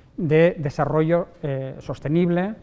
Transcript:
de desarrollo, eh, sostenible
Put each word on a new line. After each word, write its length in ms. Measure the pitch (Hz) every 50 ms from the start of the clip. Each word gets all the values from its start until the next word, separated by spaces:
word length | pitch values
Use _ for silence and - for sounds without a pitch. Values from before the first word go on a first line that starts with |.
| - - - -
de 400 | 196 147 151 160 165 175 190 -
desarrollo, 680 | 147 143 - - 147 135 139 156 160 160 170 170 190 - - - -
eh, 320 | 147 135 135 135 131 - -
sostenible 760 | 131 - 139 - - 139 151 170 175 175 175 175 180 202 220 -